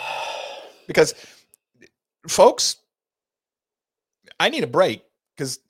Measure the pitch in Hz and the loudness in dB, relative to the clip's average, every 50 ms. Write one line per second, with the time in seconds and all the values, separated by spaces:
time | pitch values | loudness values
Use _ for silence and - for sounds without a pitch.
0 | - - - - - - - - - - - - - - - _ _ - 160 175 | -12 -12 -10 -10 -10 -10 -12 -12 -14 -14 -16 -18 -20 -20 -20 _ _ -4 2 2
1 | 156 147 - - - - - _ _ _ _ _ _ _ _ _ - - _ _ | 2 2 0 -12 -18 -20 -20 _ _ _ _ _ _ _ _ _ -20 -20 _ _
2 | _ _ _ _ _ 160 - - 196 247 - - - - - _ _ _ _ _ | _ _ _ _ _ -6 4 6 6 6 6 4 -4 -4 -4 _ _ _ _ _
3 | _ _ _ _ _ _ _ _ _ _ _ _ _ _ _ _ _ _ _ _ | _ _ _ _ _ _ _ _ _ _ _ _ _ _ _ _ _ _ _ _
4 | _ _ _ _ _ - - - 165 233 320 294 165 123 127 165 185 147 117 - | _ _ _ _ _ -20 -6 -2 -2 -2 0 -2 -4 -2 2 2 2 2 0 -6
5 | _ _ _ _ _ _ _ - 147 131 123 - _ | _ _ _ _ _ _ _ -10 -8 -8 -8 -12 _